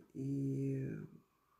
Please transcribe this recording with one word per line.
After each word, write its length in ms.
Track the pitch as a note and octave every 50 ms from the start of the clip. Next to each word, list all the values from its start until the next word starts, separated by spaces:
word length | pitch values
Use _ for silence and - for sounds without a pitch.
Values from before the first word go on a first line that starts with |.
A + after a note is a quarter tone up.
| - - -
і 720 | - C3+ C#3 C#3 C#3 C#3 C3+ C3+ C3+ C#3 C3+ C3+ C3+ C3 - G#2+ G#2 - - - - - _ _ _ _ _ _